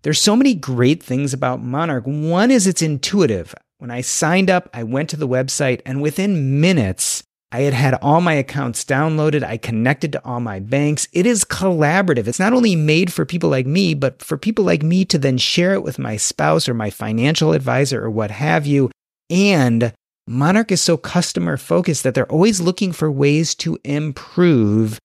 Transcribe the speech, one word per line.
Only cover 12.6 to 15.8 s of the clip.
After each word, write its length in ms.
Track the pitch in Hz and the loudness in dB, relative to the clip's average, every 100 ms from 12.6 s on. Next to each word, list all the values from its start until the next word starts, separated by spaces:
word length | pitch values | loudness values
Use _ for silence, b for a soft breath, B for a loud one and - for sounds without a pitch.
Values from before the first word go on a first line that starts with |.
| 233 170 | 2 2
made 360 | 151 160 180 | 2 2 2
for 120 | - | -2
people 240 | 147 170 165 | -4 -2 0
like 160 | 135 | 0
me, 300 | 127 170 185 | 0 0 0
but 260 | 147 135 - | 0 -2 -4
for 160 | - 147 | -10 -4
people 280 | 214 226 | -2 0
like 180 | 180 170 | 0 2
me 220 | 156 180 185 | 2 2 2
to 100 | 160 | 0
then 220 | 135 127 | 2 0
share 340 | - - 180 | 0 0 0
it 120 | 196 | 0